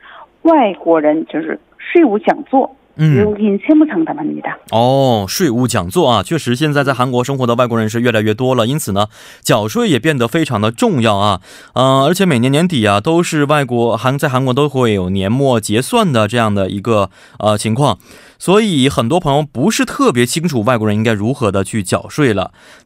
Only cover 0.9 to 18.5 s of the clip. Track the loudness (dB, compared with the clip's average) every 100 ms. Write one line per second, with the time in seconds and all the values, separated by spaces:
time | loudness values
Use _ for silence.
0.9 | 2 2 0 -2 -6 -6 -8 _ -20 0
1.9 | 4 4 2 0 -2 0 0 0 -6 _
2.9 | 0 2 4 2 0 0 0 4 4 4
3.9 | 0 -4 -4 -6 -6 -10 -12 -4 0 2
4.9 | 2 2 2 -2 -2 -2 0 0 -2 -2
5.9 | 0 2 2 0 -4 -2 -2 0 0 0
6.9 | 0 0 0 -2 -2 0 2 0 0 -2
7.9 | 0 0 2 0 0 0 0 0 -2 -4
8.9 | -2 -2 -6 -20 -10 -2 0 0 -2 0
9.9 | 0 0 -2 -2 -2 -2 -2 -2 0 0
10.9 | 2 2 2 0 -2 -6 -20 -8 0 2
11.9 | 4 2 2 0 2 2 2 0 0 0
12.9 | 0 0 0 0 -2 0 0 0 0 0
13.9 | 0 -2 -2 -2 -2 0 0 0 0 0
14.9 | 0 -2 -2 -2 0 0 0 0 -2 0
15.9 | 0 0 0 0 0 0 -2 -4 -4 -2
16.9 | -2 -2 -6 -20 -4 -2 0 -2 0 0
17.9 | -2 -8 -20 -20 -10 0